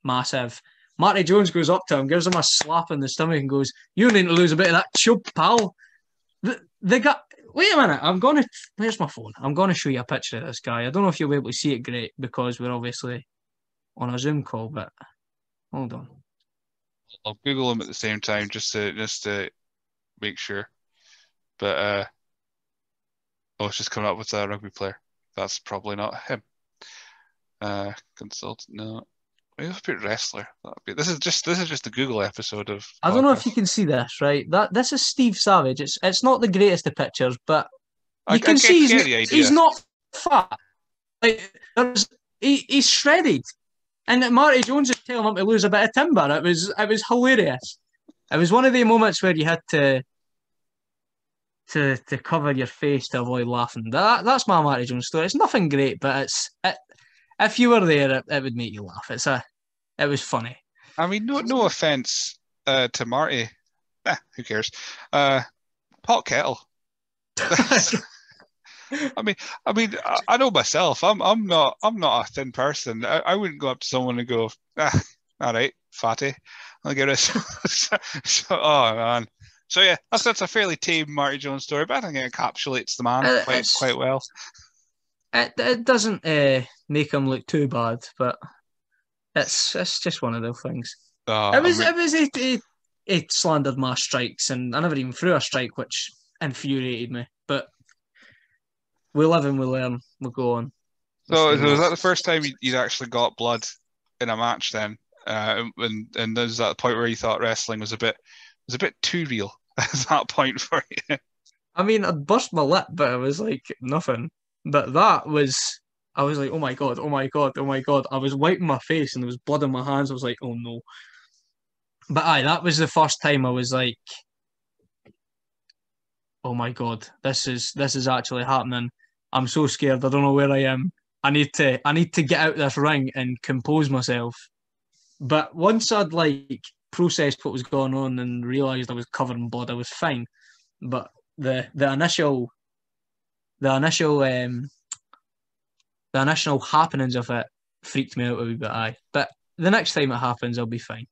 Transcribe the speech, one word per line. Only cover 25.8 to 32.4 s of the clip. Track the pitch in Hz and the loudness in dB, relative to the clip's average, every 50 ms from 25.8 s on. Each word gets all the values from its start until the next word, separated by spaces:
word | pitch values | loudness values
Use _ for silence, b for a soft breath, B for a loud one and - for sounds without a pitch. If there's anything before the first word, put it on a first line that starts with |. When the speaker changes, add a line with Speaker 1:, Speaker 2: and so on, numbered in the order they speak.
| 101 104 101 | -8 -8 -8
Speaker 2:
not | 101 104 110 - - - | -6 -6 -8 -8 -12 -10
him. | - 131 107 - _ _ _ _ _ _ _ B B B B B B B B B B B B _ _ _ _ | -10 -10 -10 -10 _ _ _ _ _ _ _ B B B B B B B B B B B B _ _ _ _
Uh, | 104 104 101 101 98 101 101 - _ _ _ | -8 -8 -6 -6 -8 -8 -10 -14 _ _ _
consultant, | - - 104 - - - 104 110 - - - | -20 -18 -16 -14 -14 -12 -12 -14 -14 -18 -18
no. | - 104 107 110 110 113 - _ _ _ _ _ _ _ _ _ _ - | -16 -14 -14 -12 -14 -14 -18 _ _ _ _ _ _ _ _ _ _ -12
Maybe | 143 165 | -12 -12
if | 180 | -12
I | - - - 139 | -10 -8 -8 -6
put | 90 104 | -4 -4
wrestler, | 101 110 - - - - - 104 - _ _ _ | -4 -4 -4 -6 -8 -8 -12 -14 -14 _ _ _
that'd | - - - _ | -20 -20 -16 _
be, | - - | -6 -2
this | 131 151 175 | -2 0 0
is | 170 151 | -2 -2
just, | - 180 165 - - | -2 -2 -2 -2 0
this | 160 175 180 | 0 0 0
is | 180 160 | -2 -4
just | 156 131 - | -6 -8 -8
a | 120 | -8
Google | 104 123 135 135 117 107 98 | -4 -4 -4 -2 0 -2 -2
episode | 90 - - | -2 -4 -8